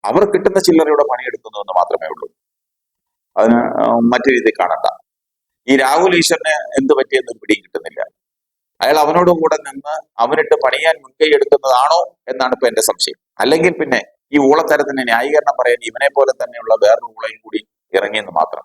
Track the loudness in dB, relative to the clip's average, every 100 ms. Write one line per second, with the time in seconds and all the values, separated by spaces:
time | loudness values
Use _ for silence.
0 | 0 0 2 0 0 0 2 2 2 2
1 | 0 -2 -8 -14 -14 -14 -4 -2 0 -4
2 | -8 -12 -16 _ _ _ _ _ _ _
3 | _ _ _ 0 2 2 0 -2 0 2
4 | 2 2 0 2 0 0 -2 -2 -4 -6
5 | _ _ _ _ _ _ 0 2 2 2
6 | 2 2 0 -2 -2 -4 -2 -2 2 0
7 | 2 -2 -4 -14 -4 -4 _ -12 -12 -10
8 | -12 _ _ _ _ _ _ _ 0 2
9 | 2 2 2 2 0 -2 -6 -14 -10 -10
10 | _ -4 0 0 0 0 0 0 -2 -2
11 | -8 _ 2 2 2 2 2 2 2 0
12 | -2 _ -12 -6 -4 -2 -2 0 -2 -2
13 | -6 -8 _ -4 0 2 2 0 -2 -4
14 | -4 _ _ 2 4 2 2 0 0 -4
15 | -2 -2 2 0 0 0 0 0 -4 -4
16 | -2 2 0 0 -8 -10 -2 2 4 2
17 | -2 -12 -14 -12 -10 -10 _ _ _ -4
18 | -2 -6 -4 -4 -4 -6